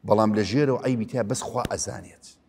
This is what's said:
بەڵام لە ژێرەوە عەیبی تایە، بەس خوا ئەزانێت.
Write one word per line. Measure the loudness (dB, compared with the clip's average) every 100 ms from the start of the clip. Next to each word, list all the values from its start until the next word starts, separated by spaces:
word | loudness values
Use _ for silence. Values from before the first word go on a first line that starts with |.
| 4
بەڵام | 4 6 4
لە | 2
ژێرەوە | 2 2 0
عەیبی | 0 -2 -2
تایە، | -4 -2
بەس | -4 -4
خوا | -6 -4
ئەزانێت. | -6 -6 -8 -14 -20 -20 -20